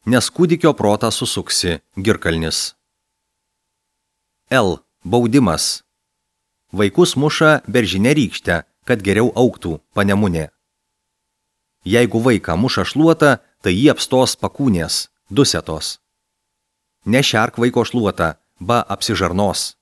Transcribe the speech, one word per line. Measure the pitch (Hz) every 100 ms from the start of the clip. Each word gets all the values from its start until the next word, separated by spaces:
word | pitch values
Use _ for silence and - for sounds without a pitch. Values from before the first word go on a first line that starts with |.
| -
nes | 123 -
kūdikio | - 170 170 165
protą | - 104 104 113
susuksi, | - 123 - 87 - 90 80 _ -
Girkalnis. | 95 92 - 82 80 - - - _ _ _ _ _ _ _ _ _ _ _ _ _ _ _ _ -
L. | 131 101 80 _ _
Baudimas. | 87 117 120 135 110 78 - - _ _ _ _ _ _ _ _ _
Vaikus | 90 104 131 180 -
muša | 151 - 156 151 -
beržine | 123 104 95 113 147
rykšte, | 117 - - 85 - _
kad | - 120
geriau | 98 98 120 -
augtų, | 123 - 90 78 _
Panemunė. | - 101 101 104 82 78 _ _ _ _ _ _ _ _ _ _ _ _ _
Jeigu | 92 113 120 113
vaiką | 120 107 - 85
muša | 127 -
šluota, | 90 135 160 160 147 123 _ _
tai | 104
jį | 90 143
apstos | - - 131 127 -
pakūnės, | 101 - 139 92 82 - - _ -
Dusetos. | 104 139 85 - 78 - - _ _ _ _ _ _ _ _ _ _ -
Nešerk | 120 139 113 120 -
vaiko | 120 123
šluota, | 110 123 104 - 82 78 _ -
ba | 92 120
apsižarnos. | - 101 - 98 92 90 101 85 - -